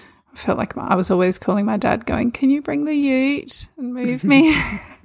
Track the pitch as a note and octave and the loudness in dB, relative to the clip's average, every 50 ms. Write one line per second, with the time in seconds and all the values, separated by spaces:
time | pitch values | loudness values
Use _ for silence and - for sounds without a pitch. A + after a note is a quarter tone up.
0 | - - _ _ _ _ - - - - F#3 - G#3+ - - - - - F#3+ F3+ | -20 -20 _ _ _ _ -16 -8 -4 -4 -2 -2 -4 -6 -8 -8 -4 -2 0 0
1 | F#3 - F#3+ F3+ F#3 F#3 F#3 - - - - G3+ G3+ G#3+ A3 G3 B3 - - A3 | 2 2 2 2 2 2 0 -2 -2 -2 0 0 0 -2 -2 0 0 0 0 0
2 | A3+ - - A3 A#3+ A#3+ A#3 - C#4 C4 C#4 D4 C#4 D#4+ C#4+ C#4+ D4 D#4 D4+ D4 | -2 -4 -2 -2 -2 -2 -2 0 0 2 2 0 -2 -4 -4 -4 -2 -2 -2 0
3 | C#4+ C4+ C4 C4 C4 C#4 C#4+ - - - - - - - _ - B3+ B3 B3 B3+ | 0 2 2 2 0 0 -2 -4 -6 -10 -12 -12 -12 -14 _ -12 -10 -10 -6 -4
4 | A#3+ A#3+ B3 C4 - C#4 C#4+ C4+ D#4+ D#4 D4+ C4+ - - G#3 G3+ - - - - | -4 -4 -4 -2 2 4 6 6 8 6 4 2 -2 -6 -8 -10 -12 -16 -20 -20